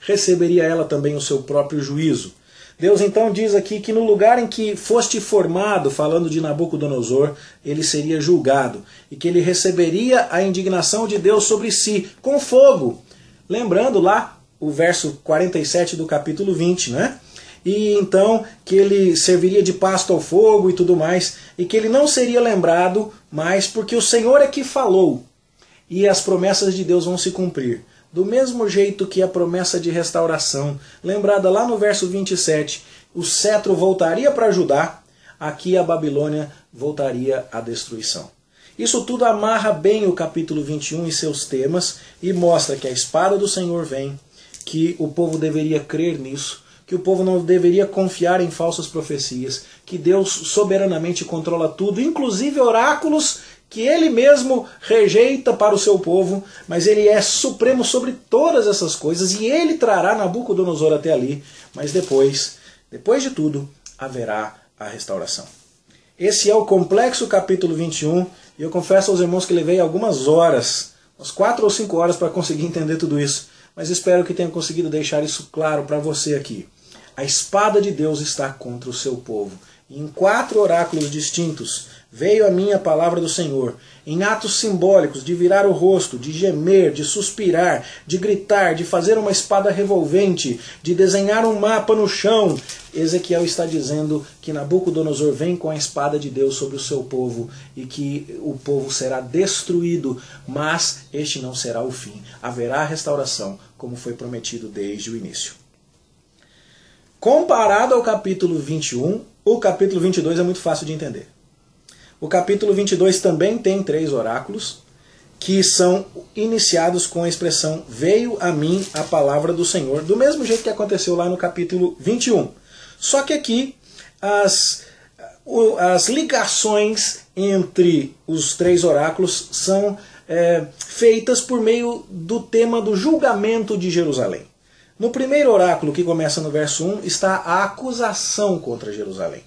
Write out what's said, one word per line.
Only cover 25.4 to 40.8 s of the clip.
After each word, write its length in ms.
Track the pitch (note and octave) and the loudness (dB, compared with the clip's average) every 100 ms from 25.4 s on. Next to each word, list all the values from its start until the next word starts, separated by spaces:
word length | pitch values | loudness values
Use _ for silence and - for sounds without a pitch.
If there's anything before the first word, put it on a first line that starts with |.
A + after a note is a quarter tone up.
| _ _ _ _ _ | _ _ _ _ _
e 180 | F3 G3+ | 0 2
as 140 | F#3 | 2
promessas 520 | - F#3 F#3+ F#3+ G3 | 0 0 2 0 0
de 120 | F#3 F3 | -2 0
Deus 180 | F3+ | 0
vão 140 | E3+ F3+ | 0 -4
se 140 | F#3 | -4
cumprir. 520 | F#3 F3+ D#3+ B2+ A2+ - _ _ | -4 -4 -4 -6 -6 -10 _ _
Do 140 | E3 | -4
mesmo 460 | G3 B3 C4 A#3+ G#3 | 0 0 0 -2 -2
jeito 360 | F3+ G3 G3 F#3+ | 2 0 -2 -4
que 160 | F#3+ | 0
a 60 | F#3 | 0
promessa 540 | F#3 E3+ F3+ F3 F3 | 0 -2 -2 -2 -2
de 80 | E3+ | -2
restauração, 920 | E3+ E3+ E3+ E3 D#3 - C#3 C#3+ C#3+ - - | -2 -2 -2 -2 -2 -2 -4 -6 -8 -14 -12
lembrada 460 | F3 G#3 G3+ G3+ F#3 | -6 -2 2 2 4
lá 180 | G3 A#3+ | 2 0
no 100 | A3 | 0
verso 300 | G#3 G#3 F#3 | 0 0 -2
vinte 240 | F#3+ F#3+ | -4 -4
e 60 | F3+ | -2
sete, 480 | - D#3 D3+ - - - _ | 0 -2 -2 -10 -14 -20 _
o 80 | F3 | -8
cetro 540 | E3+ - G3+ G#3+ G3+ E3+ | -4 0 2 0 0 2
voltaria 560 | F#3+ F#3 E3 F#3 C#4+ | 2 2 0 2 2
pra 200 | - A3 | 2 2
Judá, 500 | F3+ F3 C#3 D#3+ - _ _ - _ | 2 2 2 0 -6 _ _ -20 _
aqui 380 | D3+ D3 F3+ F3+ | -10 -8 0 0
a 80 | |
Babilônia 680 | E3+ E3 D3+ C#3+ D3+ D3+ D3 - _ | 2 -2 -2 -2 -2 -4 -8 -14 _
voltaria 720 | A#2+ C#3+ D3 C3+ B2 C3 B2+ - | -8 -8 -4 -4 -2 -2 -4 -6
à 80 | A2+ | -10
destruição. 720 | A#2 A2+ - A2+ A2 E2+ - _ _ _ - - | -8 -10 -10 -8 -8 -8 -12 _ _ _ -20 -6
Isso 240 | A3+ A#3+ | -2 -2
tudo 220 | G3 B3 A#3 | -4 0 0
amarra 480 | G#3+ G#3+ A3+ G#3+ | 2 0 0 0
bem 340 | D#3 F#3 G#3+ G3 | 0 2 2 0
o 60 | |
capítulo 500 | F3 D#3+ E3+ D#3+ D3+ | -2 -4 -6 -4 -6
vinte 280 | C#3 D3+ | -6 -8